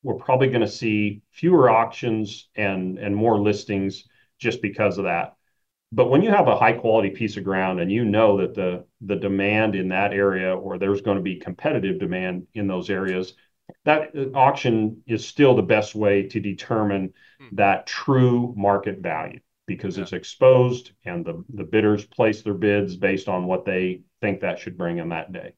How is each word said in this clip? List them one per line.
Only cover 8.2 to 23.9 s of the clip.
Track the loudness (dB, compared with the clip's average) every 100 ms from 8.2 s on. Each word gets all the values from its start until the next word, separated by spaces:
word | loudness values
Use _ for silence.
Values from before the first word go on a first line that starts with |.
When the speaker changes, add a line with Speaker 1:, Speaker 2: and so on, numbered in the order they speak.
| 4 4
Speaker 1:
that | 0 -2
the, | -4 -4 -12 _
the | -6 -4
demand | -2 0 0 2 0 0
in | -2
that | 0 0
area, | 2 0 0 -2 -4
or | -6 -4
there's | -2 0
gonna | 0 -2
be | -2 -8
competitive | -10 -6 -4 -2 -2 -4
demand | -4 -4 -4 -6 -10 -6
in | -4
those | -4 -4
areas, | -4 -2 -4 -6 _ _ _ -20 -4 0
that, | 0 0 -6
uh, | -4 2
auction | 2 4 0 2 0 -4 -6
is | -6 -4
still | 4 6 6
the |
best | 4 2 2
way | 0 2 2
to | 0 -6
determine | -6 -8 -4 -2 0 -2 -4 _ _ _
Speaker 2:
Hmm. | -12 0
Speaker 1:
that | 2 2 -4
true | -8 0 4 4 4 0 0
market | 2 2 0 -6
value, | -6 -6 -8 -14 _ _ -10
because | -8 -6 -8
Speaker 2:
Yeah. |
Speaker 1:
it's | -8
exposed | -10 -12 4 6 8 4 0 -10 _
and | -10 -8 -8
the, | -12 -12
the | -12 0
bidders | 2 4 2 -4
place | 0 0 0
their | -6
bids | -2 2 2 0 -2
based | -2 -2 -2
on | -4 -2
what | -4 -2
they | -2 -2